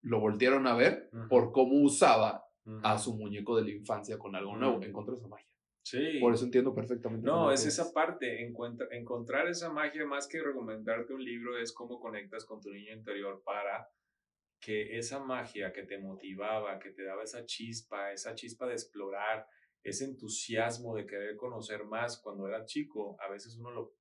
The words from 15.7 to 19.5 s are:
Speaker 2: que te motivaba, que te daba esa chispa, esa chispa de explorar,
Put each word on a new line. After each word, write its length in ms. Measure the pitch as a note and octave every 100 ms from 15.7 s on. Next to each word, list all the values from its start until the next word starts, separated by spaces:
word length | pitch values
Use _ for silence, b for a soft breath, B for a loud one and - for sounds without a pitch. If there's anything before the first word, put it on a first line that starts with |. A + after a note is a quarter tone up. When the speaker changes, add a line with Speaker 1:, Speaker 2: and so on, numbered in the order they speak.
Speaker 2:
que 120 | G2+
te 160 | F#2 G2
motivaba, 800 | G2 F#2+ F#2+ F#2+ G#2 A2 G2+ F#2+
que 100 | G2
te 140 | F#2+
daba 180 | F#2+ G2
esa 240 | A2 G2 -
chispa, 680 | - A2+ A2+ - G2+ G2+
esa 220 | G2+ A#2
chispa 320 | A2+ A#2 A#2 B2+
de 80 |
explorar, 720 | A#2+ - G#2 G2 G2 G#2+ A2 -